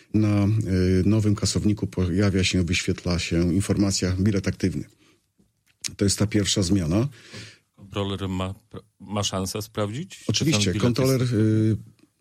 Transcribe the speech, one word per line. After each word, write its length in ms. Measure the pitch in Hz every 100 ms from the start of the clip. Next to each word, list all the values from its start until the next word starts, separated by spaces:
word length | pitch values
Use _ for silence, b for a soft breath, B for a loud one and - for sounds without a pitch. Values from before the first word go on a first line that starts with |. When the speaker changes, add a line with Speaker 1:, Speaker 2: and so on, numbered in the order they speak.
| B
Speaker 1:
na, 300 | 107 107 104
e, 60 | 101 110 87 92 92 92 92
nowym 300 | 110 104 101
kasowniku 520 | 95 - 90 104 95
pojawia 560 | - 90 90 101 95
się, 200 | 90 92
wyświetla 560 | 85 92 - 87 - 85
się 340 | - 85 87
informacja: 640 | 85 101 95 101 98 90 92
„Bilet 280 | 98 101 101
aktywny”. 360 | 95 95 76 - _ b b _ _ _ _ _ _ - -
To 80 | 101
jest 140 | -
ta 80 | 104
pierwsza 360 | 107 95 -
zmiana. 440 | 87 101 80 92 143 B B B B B B _
Speaker 2:
Kontroler 540 | 98 104 98 95 95
ma, 260 | 92 95 95 _ 95 - _
ma 240 | 95 104
szansę 380 | 101 95 95 107
sprawdzić, 480 | 104 - 104 117 185
czy 80 | -
ten 80 | -
Speaker 1:
Oczywiście, 380 | 110 139 147 104
Speaker 2:
bilet 160 | 87
Speaker 1:
kontroler, 400 | 123 120 131 131
Speaker 2:
jest 120 | 127
Speaker 1:
y, 440 | 113 110 110 110 107 - - _ _